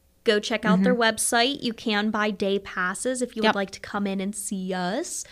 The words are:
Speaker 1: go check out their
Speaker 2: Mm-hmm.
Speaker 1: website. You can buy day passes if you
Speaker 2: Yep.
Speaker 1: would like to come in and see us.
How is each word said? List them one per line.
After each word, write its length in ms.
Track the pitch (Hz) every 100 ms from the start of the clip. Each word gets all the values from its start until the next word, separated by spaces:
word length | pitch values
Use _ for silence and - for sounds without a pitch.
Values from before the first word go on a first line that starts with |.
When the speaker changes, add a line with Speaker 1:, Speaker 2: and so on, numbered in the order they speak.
| _ _
Speaker 1:
go 160 | - 110
check 260 | - 220 220
out 160 | 185
their 140 | 196 233
Speaker 2:
Mm-hmm. 60 | 226 220
Speaker 1:
website. 460 | - 240 247 285
You 120 | 240
can 360 | 226 233 208 214
buy 220 | 208 214
day 260 | 208 196 196
passes 640 | 196 - 180 196 247 254
if 140 | 240 220
you 80 |
Speaker 2:
Yep. 100 | 220
Speaker 1:
would 60 | 208
like 100 | 190
to 80 | -
come 280 | - 214 202
in 120 | 196
and 160 | 190 208
see 380 | - 190 185
us. 520 | 185 180 226 370 - -